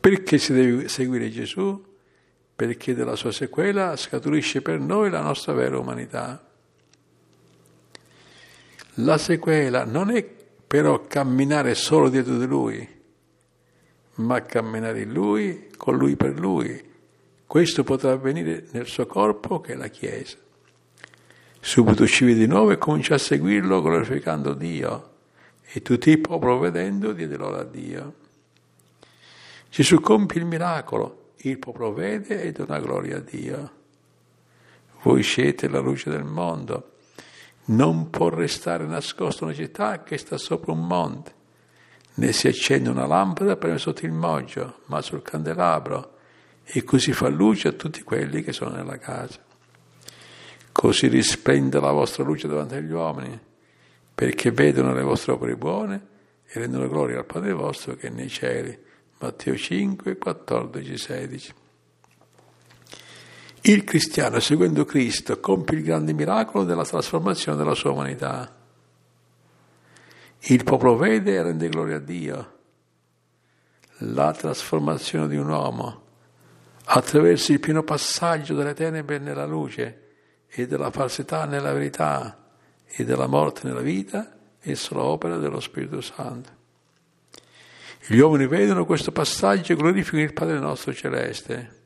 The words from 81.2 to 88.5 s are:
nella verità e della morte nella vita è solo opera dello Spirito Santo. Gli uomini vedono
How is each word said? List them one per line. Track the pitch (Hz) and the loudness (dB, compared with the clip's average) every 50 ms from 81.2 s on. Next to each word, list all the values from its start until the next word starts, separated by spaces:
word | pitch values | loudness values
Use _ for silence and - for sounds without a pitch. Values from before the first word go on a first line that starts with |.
| 135 - 160 160 156 | -6 -6 -4 -4 -4
nella | 147 143 143 139 143 | -2 -4 -4 -2 -2
verità | 139 - 143 143 139 - - - 73 - 127 110 - _ _ _ _ _ _ _ _ _ _ | -2 -2 -2 -4 -2 -2 0 0 0 -2 -4 -8 -14 _ _ _ _ _ _ _ _ _ _
e | _ - - 120 | _ -8 -6 -2
della | 117 127 131 131 | 0 0 0 0
morte | 131 135 143 151 151 - - - | 2 2 2 2 2 0 -4 -8
nella | 131 127 123 | -6 -6 -4
vita | 123 139 170 196 190 - - 202 220 - - - _ _ _ _ | -4 -2 -2 -4 -4 -6 -6 -8 -8 -8 -14 -20 _ _ _ _
è | - 156 139 | -8 -8 -8
solo | - - - 143 - - | -6 -6 -6 -4 -2 0
opera | 135 156 156 - - - 165 | 0 -2 -2 -2 -4 -4 -2
dello | - - - - | -4 -4 -4 -6
Spirito | - - - - - - - - | -8 -8 -8 -8 -8 -6 -8 -10
Santo. | - - - - 135 127 120 120 123 - - _ _ _ _ _ _ _ _ _ _ _ _ _ _ _ - - _ _ _ - - - - - - - - _ - | -10 -10 -10 -10 -10 -10 -10 -12 -14 -18 -20 _ _ _ _ _ _ _ _ _ _ _ _ _ _ _ -20 -20 _ _ _ -20 -20 -20 -20 -20 -20 -20 -20 _ -4
Gli | - 107 117 | 4 8 8
uomini | 143 160 156 143 135 | 8 8 8 4 4
vedono | 127 | 2